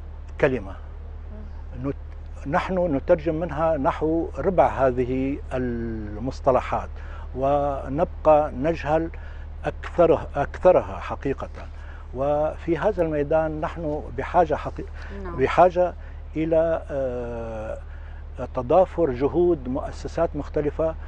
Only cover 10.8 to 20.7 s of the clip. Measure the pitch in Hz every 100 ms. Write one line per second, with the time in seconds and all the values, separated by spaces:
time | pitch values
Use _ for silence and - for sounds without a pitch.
10.8 | 95 95 - - 139 131 - - - -
11.8 | - - - 120 139 147 151 - 160 160
12.8 | 180 180 165 151 143 160 160 156 160 165
13.8 | 160 147 - 120 127 170 165 - 135 -
14.8 | - - - 202 190 151 131 - 180 175
15.8 | 180 175 - - - 156 160 160 165 160
16.8 | - 143 131 123 120 117 113 110 - -
17.8 | - - - - - - - - 123 165
18.8 | 185 - 160 123 143 156 175 165 123 131
19.8 | - - - - 170 147 - 156 143